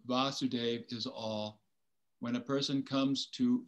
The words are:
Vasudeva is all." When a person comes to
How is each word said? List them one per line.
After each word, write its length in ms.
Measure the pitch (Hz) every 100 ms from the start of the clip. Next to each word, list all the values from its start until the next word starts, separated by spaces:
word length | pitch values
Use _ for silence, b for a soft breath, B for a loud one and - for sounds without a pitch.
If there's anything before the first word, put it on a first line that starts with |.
| 120
Vasudeva 840 | 123 135 139 131 120 117 117 113
is 140 | 120 110
all." 540 | - 113 107 107 110 _ _ _ _ _ -
When 160 | 120 120
a 40 |
person 420 | - 139 143 139
comes 440 | 131 135 135 131 -
to 320 | - 123 123